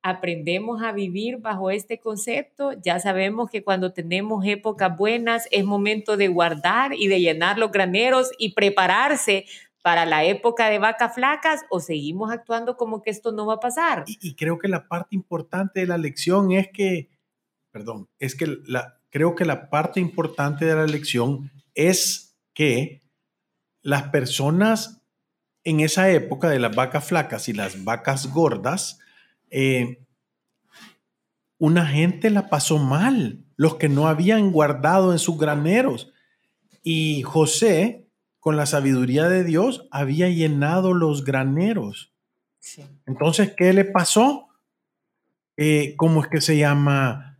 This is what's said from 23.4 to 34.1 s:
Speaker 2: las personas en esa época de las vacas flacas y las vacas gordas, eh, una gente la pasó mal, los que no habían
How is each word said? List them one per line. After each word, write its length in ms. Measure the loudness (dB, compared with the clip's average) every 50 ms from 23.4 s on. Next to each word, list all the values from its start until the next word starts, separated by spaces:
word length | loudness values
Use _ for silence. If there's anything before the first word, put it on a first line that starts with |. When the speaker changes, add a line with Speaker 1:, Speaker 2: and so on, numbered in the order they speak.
| _ _ _ _ _ _ _ _
Speaker 2:
las 220 | _ -2 -2 -2 -2 0
personas 920 | -2 -2 -2 0 -4 -2 -2 0 2 2 2 2 2 0 -2 -10 -14 _ _ _ _ _ _ _ _ _ _ _ _ _ _
en 160 | -2 0 2
esa 320 | 2 2 2 2 4 4
época 380 | 4 4 2 -2 -6 -2 0 0
de 100 | 2 2
las 160 | 0 0 0
vacas 300 | 0 -2 0 -2 -6 -4
flacas 440 | 0 -2 -2 -2 -2 -6 -8 -8 -6
y 40 | -6
las 300 | -6 -6 -8 -8 -8 -6
vacas 480 | -6 -6 -4 -2 -4 -4 -4 -4 -4
gordas, 680 | 0 2 2 2 2 0 -4 -4 -4 -4 -6 -10 -12 _ _ _ _ _ _ _ _ _ _ _
eh, 560 | -4 0 0 2 2 0 -2 -4 -6 _ -20 _ _ _ _ _ _ _ _ _ _ _ _ _ _ -20 -20 -20 _ _ _ _ _ _ _ _ _ _ _ _ _ _
una 280 | 2 4 4 4 2
gente 440 | 2 2 2 2 0 0 0 0 0
la 200 | 2 2 0 0
pasó 280 | -2 -2 0 0 0 2
mal, 640 | 2 2 2 2 2 2 2 0 0 -2 -6 -10 -18 _ _
los 200 | 0 0 0 0
que 140 | 0 0 0
no 180 | 2 2 2
habían 440 | 2